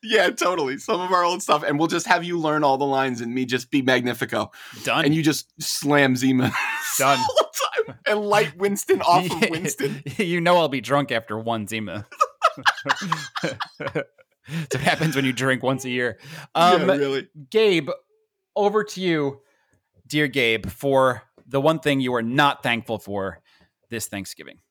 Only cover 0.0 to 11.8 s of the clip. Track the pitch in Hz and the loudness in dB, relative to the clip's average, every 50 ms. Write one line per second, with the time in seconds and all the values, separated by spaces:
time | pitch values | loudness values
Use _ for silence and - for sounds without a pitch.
0 | - 220 226 214 185 180 175 - - 233 185 - 151 131 135 139 - - 220 175 | -4 2 2 4 4 4 2 0 -2 -2 0 0 -2 -4 -4 -6 -4 -4 -2 -2
1 | 180 180 185 175 175 175 180 180 - - - 151 147 - 147 143 160 165 185 170 | 0 0 2 2 2 2 0 -2 0 0 0 0 2 0 0 0 0 0 0 -2
2 | 151 - 185 175 170 175 175 170 156 156 151 151 151 143 135 131 143 143 135 135 | 0 0 0 0 0 -2 -4 -2 0 0 0 2 4 4 2 2 2 0 0 0
3 | 135 135 123 117 120 117 120 127 131 123 123 127 123 _ - 143 131 123 131 127 | 0 0 -2 -4 -6 -6 -4 -4 -4 -2 -2 -4 -4 _ -2 0 2 4 2 2
4 | 123 123 120 - - 117 - 110 107 104 _ - - - - 113 - - 117 143 | 2 0 -2 -4 -4 -4 -2 -4 -4 -4 _ -20 -20 -18 -18 -10 -4 -2 0 2
5 | 165 165 151 160 156 156 151 - - _ _ _ 156 - - - - 143 147 143 | 2 2 2 2 2 2 0 0 -4 _ _ _ -8 -6 -6 -4 0 2 4 6
6 | 143 131 127 123 123 131 131 127 127 117 - - - - - - - - - - | 6 4 4 2 2 2 4 4 2 0 0 -2 -4 -4 -6 -6 -6 -6 -2 0
7 | 139 135 139 127 120 - - - - - - - 539 - - 571 453 453 - - | 2 2 4 2 2 0 2 0 0 0 -2 -4 -4 -4 -2 -4 -6 -6 -6 -8
8 | _ 285 214 214 208 208 208 208 214 156 143 175 190 202 202 196 - - - - | _ -2 -2 0 0 2 2 2 2 0 -2 -2 -2 -2 -2 -2 0 0 0 0
9 | - 156 175 185 180 180 - - - 196 165 160 190 - - - - 143 - 143 | 4 4 4 4 4 0 -2 0 0 0 0 -2 -4 -4 -4 -4 -4 -4 -4 -6
10 | 147 147 - - - 170 170 180 165 170 180 180 165 147 135 135 113 113 135 143 | -10 -12 -4 -4 -2 0 0 0 2 4 4 4 4 2 0 -4 -2 0 0 0
11 | 143 135 127 113 110 - 107 110 113 117 117 113 104 98 110 110 | 0 0 -2 -4 -4 -4 -8 -6 -4 -4 -4 -4 -4 -6 -6 -6